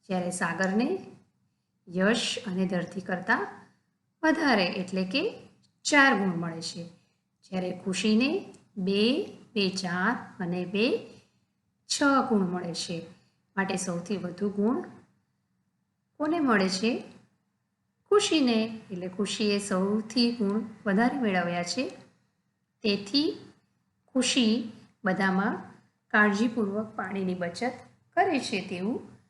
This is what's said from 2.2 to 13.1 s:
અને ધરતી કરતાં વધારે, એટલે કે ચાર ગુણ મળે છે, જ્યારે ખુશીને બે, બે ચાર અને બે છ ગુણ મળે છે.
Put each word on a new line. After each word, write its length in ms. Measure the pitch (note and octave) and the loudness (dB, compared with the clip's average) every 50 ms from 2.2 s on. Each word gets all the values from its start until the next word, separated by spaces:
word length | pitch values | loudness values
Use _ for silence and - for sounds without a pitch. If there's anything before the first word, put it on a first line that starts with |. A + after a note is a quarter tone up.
| - - - - - | 0 -2 -4 -6 -6
અને 180 | G#3+ F3+ F#3 F#3 | -4 -2 -2 0
ધરતી 360 | F3+ F#3+ F3 F3+ - - G3 | 0 0 -2 -4 -4 -8 -10
કરતાં 460 | - - F#3+ F3+ - - A#3 D#4+ G4+ - - - - _ _ _ _ _ _ _ _ _ _ _ - | -6 -6 -6 -6 0 0 0 0 0 -6 -10 -18 -20 _ _ _ _ _ _ _ _ _ _ _ 2
વધારે, 420 | D#4 D#4 D#4+ D#4+ C#4 A#3+ G#3 F#3 | 2 2 4 2 2 4 4 2
એટલે 380 | F3+ - G3+ F3+ - G3 F#3+ F#3+ | 0 -2 -4 -6 -4 -4 -4 -4
કે 180 | F#3 - C4+ F4+ A#4 - - - - _ _ _ _ _ _ _ | -2 -2 -2 -2 -2 -6 -8 -18 -20 _ _ _ _ _ _ _
ચાર 260 | - D4+ C#4+ C#4 C4+ A#3+ | 4 6 6 8 8 6
ગુણ 180 | G3 G3+ F#3+ E3+ | 4 2 0 -2
મળે 240 | E3 E3+ E3+ E3 E3 | -2 -4 -6 -8 -8
છે, 220 | E3 - - F3 E3+ - - _ _ _ _ _ _ _ _ _ _ | -10 -10 -10 -12 -14 -14 -18 _ _ _ _ _ _ _ _ _ _
જ્યારે 280 | - F#3+ F#3 F3+ F#3 F3+ - - | -8 -6 -4 -4 -4 -6 -6 -4
ખુશીને 460 | G3 F#3 - - G#3+ G#3+ A3 B3+ C#4+ E4+ G4+ - - - - _ _ _ | -4 -2 2 4 4 4 6 4 4 0 -2 -4 -8 -18 -20 _ _ _
બે, 240 | G3+ F#3 F#3+ G3 G3+ G#3+ A#3 C#4 E4+ G#4+ - - - - - - | -4 -2 0 2 4 4 4 2 0 -2 -6 -10 -18 -20 -6 -2
બે 100 | G#3+ G3 F#3 | 0 0 0
ચાર 420 | F#3 - F#3+ F3 F3 F3+ F#3 A3 A#3+ - - - - - | 0 -2 -4 -4 -2 0 0 0 0 -2 -6 -14 -10 -6
અને 260 | F#3 E3+ F3 F3+ F3+ | -4 -4 -2 -4 -4
બે 200 | F3 F#3+ G3 A3 C4+ G4+ A4+ - - - - _ _ _ _ _ _ _ _ _ _ _ _ _ - | -2 0 0 2 2 0 -2 -4 -12 -20 -20 _ _ _ _ _ _ _ _ _ _ _ _ _ -8
છ 140 | - - - C#4 C#4 C4 C4 B3+ | -2 2 2 4 4 4 2 2
ગુણ 160 | A#3 G3+ F#3+ | 2 2 2
મળે 260 | F3 F3+ F3+ F3 E3+ D#3+ | 0 -2 -4 -6 -6 -6
છે. 240 | - - - F3 E3 - - | -8 -8 -6 -8 -10 -10 -12